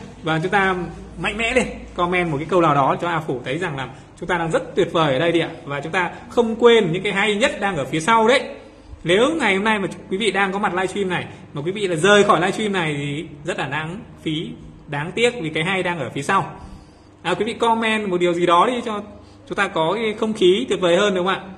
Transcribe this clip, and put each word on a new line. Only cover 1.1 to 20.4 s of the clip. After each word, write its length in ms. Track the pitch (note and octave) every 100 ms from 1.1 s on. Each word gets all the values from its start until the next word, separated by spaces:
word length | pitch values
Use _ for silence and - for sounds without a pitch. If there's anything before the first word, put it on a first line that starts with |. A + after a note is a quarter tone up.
| -
mạnh 160 | F#3+ G#3
mẽ 160 | A3+
lên, 140 | B3+ - - - -
comment 360 | F3 F3+ F3
một 60 | C#3
cái 100 | D#3+
câu 120 | F#3
nào 140 | E3 C#3+
đó 200 | C3+ F#3
cho 60 | F3
A 120 | E3
Phủ 200 | D#3+ B2+ B2+
thấy 120 | D3+
rằng 200 | F3+ C3+
là 120 | B2+ - - -
chúng 100 | F3
ta 80 | F3
đang 140 | E3
rất 240 | A#3 - -
tuyệt 140 | E3
vời 220 | E3+ D#3
ở 60 | C3
đây 120 | E3+
đi 80 | E3
ạ. 100 | C#3 - C#3+
Và 160 | C#3+
chúng 100 | D#3
ta 200 | F#3 E3+ - -
không 260 | - A3+ A3
quên 360 | A#3 A3+ F#3
những 120 | F3
cái 100 | G3+
hay 220 | G3 G#3+ G3+
nhất 240 | C#4 -
đang 180 | G3+ E3+
ở 80 | B2+
phía 140 | D#3
sau 280 | D#3+ A3+ A3
đấy. 160 | C4+ - - - - - -
Nếu 320 | E3 F#3+ C4+ D#4+
ngày 200 | A3+ F#3+
hôm 80 |
nay 160 | A3 G#3+
mà 80 | F3+ - -
quý 80 | F#3+
vị 140 | G#3+
đang 200 | F#3+ G3
có 80 | G3
mặt 140 | G#3
livestream 360 | F3 F#3 G3+ F#3
này, 160 | E3 G2+ - -
mà 80 | D3
quý 100 | D#3
vị 160 | G3+ F#3+
là 80 | D#3+
rời 280 | F#3+ G#3
khỏi 160 | G3+ D#3+
livestream 320 | F#3 G3 G#3+
này 240 | F#3+ D#3+ C#3+
thì 280 | C#3+ C#3+ D#3+ C#3+ D#3+
rất 140 | G3+
là 80 | C#3+
lãng 320 | D3 D#3 G3 - -
phí, 280 | E3 D#3 G#3+ - - - -
đáng 240 | C#3+ D#3+
tiếc 220 | G3+ A#3 E3
vì 80 | D#3+
cái 140 | D#3
hay 200 | D#3+ F#3+
đang 160 | F3+ F3
ở 100 | A#2
phía 120 | -
sau. 300 | C#3+ G3 - - - - - - - - E3
À, 80 |
quý 120 | F3 G#3+
vị 80 |
comment 560 | A3 A#3 A3+ A3+ G#3+ G#3
một 80 | F3+
điều 160 | F3
gì 120 | F3 F3
đó 220 | F3 G#3+
đi 140 | B3 A3+
cho 160 | G#3 G#3 - - - -
chúng 80 | G3
ta 120 | G3
có 260 | F3 D#3+
cái 200 | G#3 A3
không 200 | G#3 A3
khí 320 | G#3+